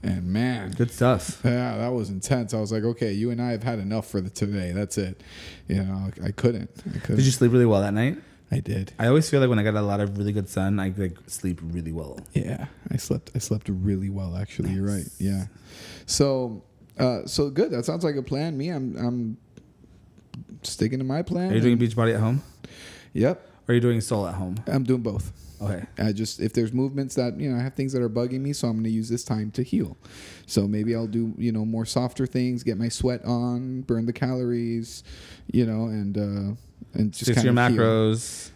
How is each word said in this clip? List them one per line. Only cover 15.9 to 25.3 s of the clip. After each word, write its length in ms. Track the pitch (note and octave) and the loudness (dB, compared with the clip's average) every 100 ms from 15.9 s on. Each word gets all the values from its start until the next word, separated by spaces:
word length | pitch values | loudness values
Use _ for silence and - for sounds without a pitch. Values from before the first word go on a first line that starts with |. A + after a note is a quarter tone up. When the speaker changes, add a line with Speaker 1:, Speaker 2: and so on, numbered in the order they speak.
| - - | -18 -6
Speaker 1:
So, 580 | - C#3 C3+ B2 A2 - _ - - | 2 2 2 -2 -6 -14 _ -20 0
uh, 260 | B2+ A#2 - | 0 0 -4
so 240 | - D3 | -2 0
good. 220 | C#3 A3 | 2 0
That 140 | B2+ A#2+ | 0 -2
sounds 180 | E3 | 0
like 120 | E3+ C#3+ | 0 -2
a 60 | |
plan. 340 | B2+ C3+ D#3+ D3 | -2 -4 -2 -4
Me, 140 | D3+ | -4
I'm, 260 | D#3+ C3 - | -4 -4 -2
I'm 400 | A#2+ B2 A#2 G#2+ _ - - _ - - - - - - - - | -2 -2 -4 -6 _ -20 -20 _ -20 -20 -20 -20 -18 -18 -16 -14
sticking 380 | - - A2 C3 | -12 -2 0 0
to 60 | C3 | -2
my 160 | C#3 | -2
plan 300 | F3 F3 F#3 | -2 -2 0
Speaker 2:
Are 40 | A2 | 4
you 60 | |
doing 120 | A#2+ | 4
Speaker 1:
and 80 | A#2+ | 4
Speaker 2:
Beachbody 320 | A#2+ A2 A#2 | 2 4 2
at 60 | A2 | 4
home? 240 | A2 C3+ - - - - - - - | 2 0 -4 -20 -20 -20 -20 -20 -8
Speaker 1:
Yep. 360 | - A#2+ F3+ - - - | 0 2 0 -8 -18 2
Speaker 2:
Or 40 | |
are 40 | A#2+ | 4
you 60 | |
doing 180 | A#2+ A#2 | 6 2
Soul 260 | G#2 A2 F#2+ | 0 0 -2
at 80 | F2+ | -4
home? 200 | F#2 G2+ A#2 | -6 -6 -2
Speaker 1:
I'm 160 | C#3 | 0
doing 180 | B2 B2+ | 2 0
both. 300 | A2+ G2+ - | 0 -4 -6